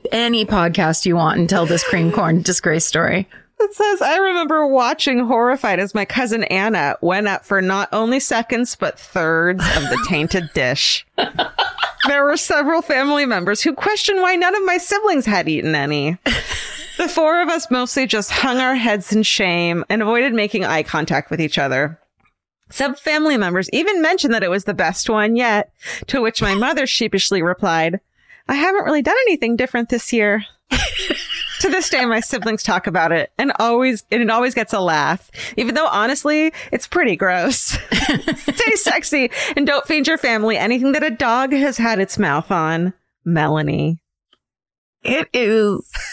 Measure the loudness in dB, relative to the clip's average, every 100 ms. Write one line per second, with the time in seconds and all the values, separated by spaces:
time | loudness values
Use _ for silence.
0 | -4 -2 0 0 0 2 2 2 0 0
1 | 0 2 2 2 2 2 2 0 0 0
2 | 2 2 2 2 2 0 0 0 0 0
3 | 0 0 -4 -12 -8 -2 -2 2 2 2
4 | 2 2 2 0 0 2 4 4 2 0
5 | 0 2 2 2 2 2 0 0 0 -2
6 | -4 -2 -2 -2 -2 0 0 0 0 0
7 | 0 0 0 -4 -2 0 0 0 -2 -2
8 | 0 0 0 -2 0 -2 -2 -2 -4 -6
9 | -6 -2 0 2 2 0 0 0 -2 -2
10 | -2 -2 0 -2 -2 -2 0 0 -2 -2
11 | -4 -6 -4 -4 -4 -4 -4 -4 -6 -2
12 | 0 2 2 2 0 0 2 0 0 0
13 | 2 2 0 0 0 0 0 0 0 0
14 | 0 2 2 2 2 2 0 0 0 0
15 | 2 2 2 0 0 -2 0 0 0 0
16 | -2 -2 -4 -4 -4 -8 -8 -12 -10 -4
17 | -2 2 2 4 2 -2 0 -2 0 -2
18 | 0 0 -2 -2 0 2 2 2 0 0
19 | 0 2 2 2 2 2 0 0 -2 -2
20 | 2 2 2 0 0 -2 0 -2 -2 -2
21 | 0 -2 -2 -2 -2 0 0 0 -2 -6
22 | _ _ _ _ _ _ _ -4 -4 -2
23 | -2 0 2 2 0 0 -2 -2 0 2
24 | 2 2 0 0 0 -2 -2 -2 -2 -2
25 | -2 0 2 2 2 0 -2 _ -12 -12
26 | -4 -2 0 0 0 0 0 0 -2 -2
27 | 0 0 0 0 0 0 0 2 0 -2
28 | _ _ _ -12 -4 0 0 0 0 0
29 | 2 2 2 2 0 0 0 -2 -2 -4
30 | 0 2 2 0 -4 _ -6 -4 -2 -4
31 | -6 -6 -6 -8 -8 -2 0 0 0 0
32 | 0 0 -2 -4 -4 -4 0 -2 0 0
33 | 2 2 -2 -2 -2 0 2 2 2 0
34 | -2 0 2 2 0 -2 -2 0 0 2
35 | 0 -2 -6 -14 -8 -4 -2 0 0 2
36 | 0 0 0 2 0 -2 -6 -6 -2 0
37 | 2 2 0 2 2 0 0 -4 -4 -2
38 | 0 -2 -2 -4 -4 -2 0 0 0 -2
39 | 0 0 0 -2 -4 -2 0 0 0 0
40 | 0 0 0 0 0 0 0 0 2 0
41 | 0 0 0 2 2 0 0 0 0 0
42 | 0 0 0 0 0 -2 0 0 -2 -6
43 | _ _ -2 0 2 0 0 0 -2 -4
44 | _ _ _ _ _ _ _ _ _ _
45 | -2 -2 -2 0 2 2 2 0 -6 -10
46 | -10